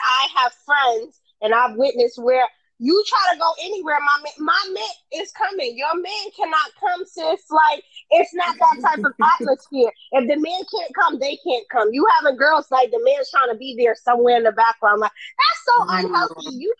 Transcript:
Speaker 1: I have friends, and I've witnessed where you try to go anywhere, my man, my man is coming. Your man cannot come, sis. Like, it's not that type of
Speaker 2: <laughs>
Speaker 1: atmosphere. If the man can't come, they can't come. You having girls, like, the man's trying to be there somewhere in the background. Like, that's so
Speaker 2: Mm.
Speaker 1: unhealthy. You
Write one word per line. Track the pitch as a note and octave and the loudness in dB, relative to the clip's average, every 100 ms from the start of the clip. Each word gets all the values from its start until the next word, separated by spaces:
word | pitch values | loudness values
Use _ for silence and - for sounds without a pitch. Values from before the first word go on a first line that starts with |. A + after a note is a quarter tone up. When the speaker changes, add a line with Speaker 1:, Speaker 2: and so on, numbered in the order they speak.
Speaker 1:
I | B3+ B3+ C4+ C#4+ | 0 0 0 0
have | B3 - | -2 -4
friends, | - C#4+ C4 A3+ A#3+ _ _ _ | -2 0 2 0 -6 _ _ _
and | G#3+ | 0
I've | A#3 B3 G#3+ | 2 2 0
witnessed | C#4 A#3+ A#3+ B3 | 0 0 -2 0
where | A#3+ B3+ B3 - _ _ | 0 2 0 -4 _ _
you | A#3+ G4 G#4 | 0 2 2
try | A4+ F#4+ | 0 0
to | D4+ | 0
go | E4 D#4 | -2 -4
anywhere, | F4 G4+ D#4 D4 | -8 -8 -4 -2
my | D4 D4 | 0 0
man, | D4+ C#4+ D4+ | -4 -6 -2
my | F4+ G4 | -2 -2
man | F#4+ G#4+ F4 _ D#4 | -8 -10 -12 _ -12
is | F#4 | -12
coming. | - F#4+ G4 B3+ A#3 | -6 -6 -4 -8 -6
Your | D4 E4+ | -4 -4
man | F4+ G#4 G4+ | -6 -10 -12
cannot | - F4 D#4 D4 - | -8 -2 -2 -4 -4
come, | G4 F4 | -4 -4
sis. | G4 F4 D#4+ F#4 _ | -8 -6 -4 -4 _
Like, | D#4 D4+ D4+ - - - | 2 2 0 -8 -20 2
it's | D#4+ - | 2 2
not | F4 F4 - | -2 -4 2
that | A#5 A5+ | 2 2
type | - D4+ | -2 0
of | D4 - | -4 0
Speaker 2:
<laughs> | D4+ E4 | 2 2
Speaker 1:
atmosphere. | - C4 _ C4+ A3+ - - | 0 -4 _ 0 0 -2 -4
If | C4 B3 | -2 0
the | D4 | -2
man | D4+ F#4 - | -4 -8 -8
can't | G4+ D#4+ | -8 -6
come, | D#4 E4+ C4+ | -2 0 0
they | C#4 D4 F4+ | -6 -6 -4
can't | B3 - | -4 -2
come. | B3+ G#3+ | -2 0
You | B3+ G#4 D#4+ | 2 2 4
having | D4 B3+ | 2 0
girls, | C#4+ D#4 - | 2 2 2
like, | C4 B3 | 0 0
the | A#3 | 0
man's | B3 C#4+ C4 | 0 0 0
trying | - B3+ | 0 0
to | A3 | -2
be | C4+ A#3+ | -8 0
there | A#3 | 0
somewhere | A3+ - A#3+ A#3+ A#3+ | 2 0 2 4 4
in | |
the | A3+ | 2
background. | G#3+ A3+ - G#3+ G#3 | 2 0 2 2 2
Like, | G#3 | 0
that's | - - - D5 - - | -4 -8 0 0 0 2
so | A#4+ | 2
Speaker 2:
Mm. | - F#4 - | 2 -2 0
Speaker 1:
unhealthy. | F4+ F4 E4+ D4+ B3+ | -2 -2 -6 -14 -8
You | F4+ | -6